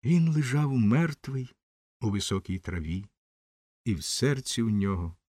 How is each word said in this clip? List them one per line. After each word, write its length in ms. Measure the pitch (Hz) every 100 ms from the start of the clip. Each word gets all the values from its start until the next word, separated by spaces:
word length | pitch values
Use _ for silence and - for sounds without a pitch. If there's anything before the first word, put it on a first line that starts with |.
Він 260 | 113 175 165
лежав 420 | 156 131 139 147
мертвий 840 | 131 104 123 165 143 - 135 127 _ _ _ _ _
у 80 | 110
високій 500 | 98 - 98 - 92
траві, 460 | - 87 80 92 98 _ _ _ _ _ _ _ -
і 100 | 87
в 80 |
серці 580 | - - 127 135 - -
в 80 | 113
нього 480 | 104 98 95 85 82